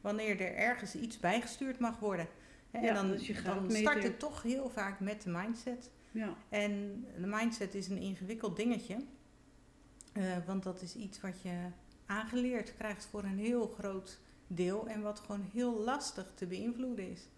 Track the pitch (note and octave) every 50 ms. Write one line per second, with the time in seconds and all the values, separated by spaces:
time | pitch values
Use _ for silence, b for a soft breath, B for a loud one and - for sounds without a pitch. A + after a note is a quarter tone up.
0 | - G3+ G#3 G#3+ A3 A3 G3+ F3+ F#3+ F3 F3 - - A#3 B3 A#3+ - G3+ - -
1 | - A3+ - - - F3 F#3+ A#3 A#3 A#3 - - C#4 C4 B3+ C4 A#3+ A#3 A3+ -
2 | G#3+ G#3 G3 F3 E3 E3+ - B B B B B B B - A3+ A3+ A3+ A3 G3+
3 | G3 F#3+ G3 G3+ C4 A#3+ G#3 - - G3 G3 G3 F#3+ F#3 A3+ G#3+ G#3+ G#3 G3 G#3+
4 | G#3 A#3 - - - D4+ D4 - - A#3 B3 C4+ C#4 B3+ A#3+ A3 G3+ G3 G3 F#3+
5 | G3 G3 G#3 G#3 - F#3 E3+ E3+ F#3 A3 A#3 A3+ - C4 B3 B3 - - - -
6 | - - - A3 A3 G3+ - - - - - G#3 G#3 G#3 G#3 G3+ G3+ G3+ G3+ A#3
7 | B3 - - F3+ F3 G3 G#3 G#3+ A3+ A#3 A3+ - G#3 F#3 F#3+ G3 F#3+ F3 G3 F#3+
8 | - G3 F#3+ E3+ F#3 F#3 A3+ A3+ - G#3 E3+ E3 G#3+ A#3+ A#3+ G#3+ - - F#3+ A3+
9 | C#4+ - - - - - - - - - - - - - - - - - - -
10 | - - - G#3 F#3+ F#3 F3+ F3+ E3+ F3+ F#3+ G3 F#3 F#3+ F3+ F#3 F#3 F3 - -
11 | G#3+ F#3+ - - - F#3+ F#3 F#3 - F3+ F3 F3 F3 F3 F3 - - - - -
12 | - - G3+ G#3 A3 A3+ A#3 B3+ B3 B3+ B3 A#3 G#3 - - - A3 G#3+ G#3 -
13 | - - - G#3 G3+ G3 F#3+ G3 G#3 A3+ A#3+ A#3+ A3+ G#3+ - - G3+ G3+ G3 F#3+
14 | F#3+ - - - B B B B B - F#3 E3 F3+ F3+ F#3+ G#3+ A3 A3+ A3 G#3+
15 | G#3 G#3 G#3 G#3+ - - G#3 G3+ G3 F#3 - A#3 B3 B3 A#3 A3 G#3 A#3 C4 D4
16 | C#4+ - - - F#3+ F#3+ - - G3 F3+ F#3 F#3 G#3 A#3 A#3+ A#3 B3+ B3+ A#3+ G3+
17 | F#3+ F3+ F3+ F3 - - -